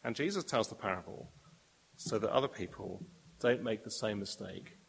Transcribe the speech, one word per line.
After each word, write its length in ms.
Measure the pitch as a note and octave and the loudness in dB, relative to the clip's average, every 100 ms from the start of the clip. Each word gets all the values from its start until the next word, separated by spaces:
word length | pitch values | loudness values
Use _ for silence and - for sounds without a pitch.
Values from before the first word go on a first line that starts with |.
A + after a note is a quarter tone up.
And 120 | A#2+ A2+ | 0 2
Jesus 280 | D#3+ C#3+ | 2 0
tells 240 | - B2 A2 | 2 2 2
the 80 | - | 0
parable 560 | G2+ F2+ - - - - - - - - - - | 0 0 -4 -12 -14 -18 -20 -20 -20 -20 -20 -10
so 220 | - A2+ | -2 0
that 120 | G#2 | 4
other 180 | B2+ C3+ | 4 4
people 560 | - F2+ - - F#2 - - - - | -2 -8 -6 -8 -8 -12 -16 -20 2
don't 240 | B2 B2 | 4 4
make 200 | B2 G#2+ | 2 -2
the 60 | A2+ | -4
same 300 | - A2 G#2 | -2 -2 -2
mistake 580 | G2 - G2 - - - | -4 -6 -8 -8 -12 -20